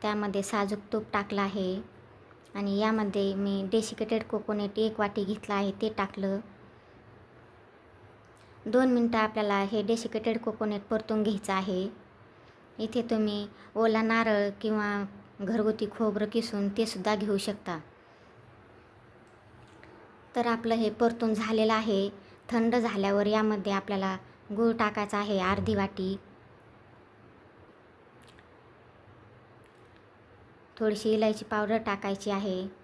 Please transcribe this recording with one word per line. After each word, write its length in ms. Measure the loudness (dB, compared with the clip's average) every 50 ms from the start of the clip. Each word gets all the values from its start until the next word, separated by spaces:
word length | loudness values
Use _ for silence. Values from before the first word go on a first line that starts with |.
त्यामध्ये 420 | -2 -2 0 0 0 0 0 -2 -2
साजूक 360 | 0 0 0 0 0 -2 -4 -6 -4 -4
तूप 100 | -4 -4 -2 -2
टाकलं 280 | -2 -2 -2 -2 -2
आहे 400 | 0 0 0 -2 -2 -2 -2 -4 -6 -10 -16 -20 -20 -20 -20 -20 -20 -20 -20 -20 -20 -12 -8
आणि 240 | -4 -2 0 0 2
यामध्ये 540 | 2 2 2 2 0 0 0 0 0 0 0
मी 340 | 0 -2 -2 0 -2 -2 0
डेसिकेटेड 520 | 0 0 0 0 -4 -4 -2 0 0 -2 -2
कोकोनट 560 | -2 -4 -4 -2 -2 -2 -2 -2 -2 0 0
एक 200 | 0 0 0 0
वाटी 240 | -2 -2 0 -2 -2
घेतला 320 | -2 -4 -4 -4 -2 -2
आहे 160 | 0 0 0
ते 220 | -2 0 -2 -2 -2 -2
टाकलं. 420 | -4 -4 -4 -2 -2 -2 -2 -2 -6 -8 -16 -20 -20 -20 -20 -20 -20 -20 -20 -20 -20 -20 -20 -20 -20 -20 -20 -20 -20 -20 -20 -20 -20 -20 -20 -20 -20 -20 -20 -20 -20 -20 -20 -20 -20 -20 -20 -20 -20 -20 -20 -12 -4
दोन 260 | 2 4 4 6 6
मिनटं 260 | 4 4 4 4 2 2
आपल्याला 420 | 0 0 0 0 0 2 2 2
हे 220 | 2 0 0 0
डेसिकेटेड 560 | 0 2 0 0 -2 -2 -4 -2 0 0 0 0
कोकोनट 440 | -2 -4 -4 -2 -2 -2 -2 -4 -2 -2
परतून 340 | -2 -2 0 0 0 0 2
घ्यायचं 300 | 2 0 -2 -2 -2 -2
आहे. 360 | -2 0 0 -2 -2 -2 -4 -6 -10 -18 -20 -20 -20 -20 -20 -20 -20 -20 -20 -20 -20 -20 -18 -10 -8
इथे 240 | -6 -4 -2 -2
तुम्ही 460 | -2 0 0 2 2 0 0 -2 -6 -8 -12 -18 -18 -6 0
ओला 260 | 2 4 4 4 4
नारळ 480 | 4 2 2 2 4 4 4 2 2 0 -2 -2
किंवा 440 | -2 0 0 0 0 0 -2 -2 -4 -6 -8 -14 -20 -18 -12 -6
घरगुती 440 | -4 0 0 2 2 2 2 0 -2
खोबरं 400 | -4 -2 0 0 0 0 0 -2 0
किसून 380 | 0 0 -2 -2 -2 -2 -2 0
ते 160 | 0 0 0
सुद्धा 300 | 0 -2 -2 0 0 0
घेऊ 220 | 0 0 0 0 0
शकता. 420 | 0 -2 -6 -6 -6 -8 -8 -8 -8 -14 -20 -20 -20 -20 -20 -20 -20 -20 -20 -20 -20 -20 -20 -20 -20 -20 -20 -20 -20 -20 -20 -20 -20 -20 -20 -20 -20 -20 -20 -20 -20 -20 -20 -20 -20 -20 -20 -20 -20 -20 -20 -20 -20 -20 -20 -20 -16 -6 -4
तर 120 | -2 0 0
आपलं 280 | 0 0 0 0 2
हे 140 | 2 2 0
परतून 440 | 2 2 2 2 2 2 0 0 0
झालेलं 400 | 0 0 0 2 2 4 4 4
आहे. 360 | 2 2 2 2 2 0 0 -4 -8 -18 -20 -20 -20 -8 -2
थंड 260 | 0 2 2 4 4
झाल्यावर 500 | 2 2 2 0 0 2 2 4 4 4
यामध्ये 460 | 4 4 2 2 2 2 0 0 0
आपल्याला 460 | 0 -2 -2 -2 -2 -2 0 -2 -2 -4 -8 -14 -20 -20 -14 -8 -2
गूळ 180 | 2 2 2 4
टाकायचा 440 | 2 2 0 0 0 -2 -2 -2 -2
आहे 220 | 0 0 0 2
अर्धी 360 | 2 2 2 2 2 0 2
वाटी. 440 | 2 0 0 -2 -4 -4 -4 -4 -6 -8 -14 -20 -20 -20 -20 -20 -20 -20 -20 -20 -20 -20 -20 -20 -20 -20 -20 -20 -20 -20 -20 -20 -20 -20 -20 -20 -20 -20 -20 -20 -20 -20 -20 -20 -20 -20 -20 -20 -20 -20 -20 -20 -20 -20 -20 -20 -20 -20 -20 -20 -20 -20 -20 -20 -20 -20 -20 -20 -20 -20 -20 -20 -20 -20 -20 -20 -20 -20 -20 -20 -20 -20 -20 -20 -20 -20 -20 -20 -20 -20 -20 -20 -20 -20 -20 -20 -20 -20 -16 -6 -2
थोडीशी 360 | 0 0 0 0 0 2 2
इलायची 320 | 4 4 2 2 0 -4
पावडर 320 | -4 -2 -2 0 0 0 0
टाकायची 540 | 0 -2 -4 -4 -4 -4 -4 -4 -4 -4
आहे. 360 | -4 -2 -2 -2 -4 -4 -4 -8 -10 -14